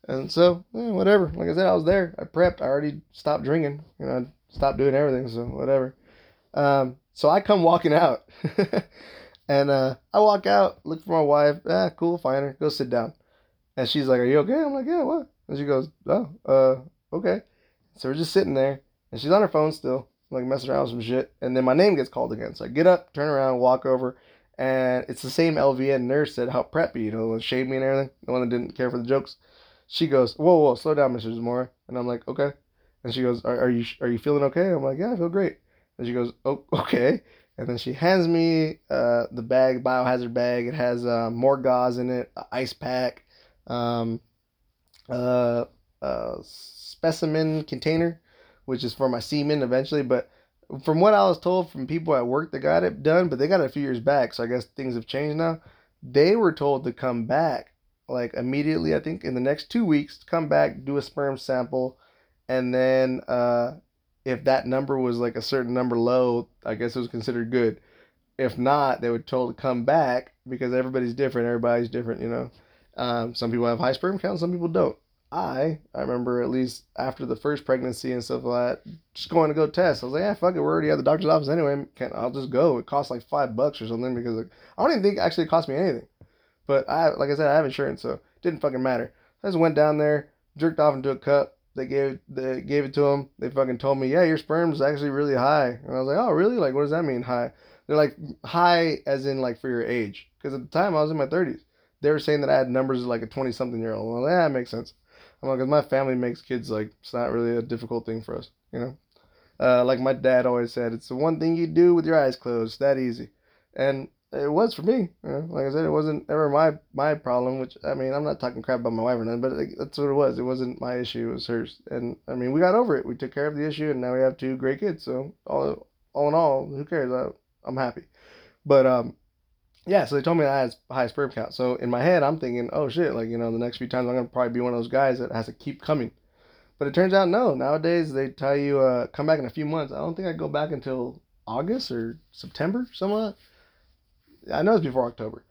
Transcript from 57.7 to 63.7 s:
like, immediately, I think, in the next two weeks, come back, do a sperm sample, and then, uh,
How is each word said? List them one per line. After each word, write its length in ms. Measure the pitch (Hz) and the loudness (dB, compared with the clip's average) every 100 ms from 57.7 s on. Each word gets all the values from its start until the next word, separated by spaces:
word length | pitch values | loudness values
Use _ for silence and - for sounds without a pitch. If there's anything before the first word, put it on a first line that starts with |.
| _ _ _ - | _ _ _ -8
like, 260 | 127 120 | -6 -4
immediately, 600 | - 123 139 147 160 156 | -4 -2 -2 0 0 0
I 60 | 156 | 0
think, 240 | 156 180 | -2 -8
in 100 | - | -6
the 60 | 127 | -2
next 300 | 131 151 - | 0 -2 -2
two 140 | 240 | -2
weeks, 380 | 208 147 151 - | 2 2 0 -14
come 240 | - 165 151 | -4 -4 2
back, 360 | 147 147 - | 2 2 -2
do 120 | 135 143 | -4 -4
a 60 | |
sperm 340 | 139 - 139 131 | -4 -4 -4 -4
sample, 600 | - 127 120 127 127 _ _ _ _ _ - | -4 -4 -2 -4 -4 _ _ _ _ _ -4
and 240 | 131 127 | -2 0
then, 480 | 127 131 131 131 127 - | 0 2 4 2 -2 -2
uh, 460 | 123 120 120 120 | 0 2 0 -2